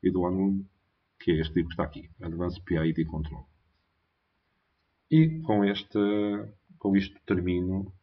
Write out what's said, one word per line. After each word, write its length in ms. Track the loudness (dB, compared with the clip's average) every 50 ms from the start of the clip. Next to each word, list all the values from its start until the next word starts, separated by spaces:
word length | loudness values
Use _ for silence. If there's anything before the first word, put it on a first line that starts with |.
e 80 | 0 0
do 160 | 0 2 0
Anglin, 400 | 0 0 2 2 0 0 -2 -4 -8 _ _ _ _ _ _ _ _ _ _
que 120 | 0 0
é 100 | 2 2
este 140 | 0 0 0
livro 140 | -2 -2 -2
que 40 | -2
está 100 | -4 -6
aqui, 260 | -6 -6 -12 -16 -18 -18 _
Advanced 420 | -10 -8 -6 -4 -4 -4 -6 -8 -6
P 120 | -2 -2 0
I 160 | 0 0 0
D 120 | -2 -4
Control. 400 | -4 -4 -8 -8 -8 -10 -12 -14 _ _ _ _ _ _ _ _ _ _ _ _ _ _ _ _ _ _ _ _ _ _ _ _ _ _ _ _ _ _ _ _ _
E 280 | 4 6 6 6 4 -4
com 220 | -2 0 2 4 4
este, 360 | 2 2 0 -6 -4 0 0 2 2 2 0 0 -2 -2 -4 -8 -12 -16 _ _ _ -20 -4
com 160 | 0 2 4
isto 200 | 4 2 0 -8 -16 _ -2
termino 680 | 0 0 0 0 0 0 0 -2 -2 -4 -4 -6 -12 -20